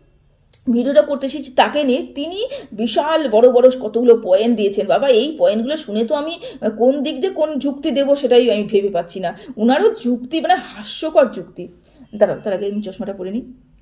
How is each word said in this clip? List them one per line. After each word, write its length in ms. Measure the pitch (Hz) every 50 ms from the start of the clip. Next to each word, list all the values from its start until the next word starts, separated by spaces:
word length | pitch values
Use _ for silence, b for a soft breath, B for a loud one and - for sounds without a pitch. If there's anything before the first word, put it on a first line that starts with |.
| _ _ _ _ _ _ _ _ _ _ - - - 247
ভিডিওটা 300 | 233 240 240 277 277 302
করতে 240 | 294 294 285 269 277
এসেছি 260 | 262 277 302 254 -
তাকে 320 | - - 220 - - 294 294
নিয়ে। 240 | 254 247 330 254 - -
তিনি 320 | 277 294 330 370 403 466 523 571 523 B B
বিশাল 580 | 214 190 233 226 - 349 285 311 320 320 302 240
বড় 220 | 214 214 254 254
বড় 180 | 233 247 247 254
কতগুলো 520 | 254 - 214 214 - 233 254 240 226 226 -
পয়েন্ট 340 | 180 185 196 220 240 233
দিয়েছেন। 300 | 208 202 202 202 214 175
বাবা, 200 | 156 165 214 269
এই 280 | 277 247 214 262 311 311 -
পয়েন্টগুলো 380 | 175 185 214 226 226 269 302
শুনে 260 | 302 - 208 208 220 233
তো 120 | 220 302
আমি, 240 | 285 294 320 339 339 508 523 359 B
আহ, 80 | - 214
কোন 340 | 214 214 233 262 277 294 254
দিক 180 | 311 262 262
দিয়ে 120 | 370 381 370
কোন 220 | - 302 311 311 254
যুক্তি 320 | - 285 262 285 - 320
দেবো 240 | 240 277 277 277 285
সেটাই 360 | 285 277 226 247 240 254 233
আমি 120 | 208 214 202
ভেবে 260 | 165 220 196 202 196
পাচ্ছি 300 | - 170 - - - 190
না। 180 | 185 170 - B B 311 254
উনারও 380 | 208 214 240 269 320 415 453 440 - -
যুক্তি, 380 | 240 247 233 247 - 320 320
মানে 140 | 262 330 370
হাস্যকর 680 | - - - - 214 208 - - - 320 311 320 320 269 214 -
যুক্তি। 340 | 190 170 - - - 175 - - _ b b b 285 247 b 214
দাঁড়াও, 240 | 208 208 185 143 - -
তার 100 | 214 190
আগে 120 | 196 202
আমি 160 | 202 208 208
চশমাটা 320 | 202 185 185 - 190 196 196
পরে 180 | 190 180 190
নিই। 220 | 202 254 262 - - _ _ _ _ _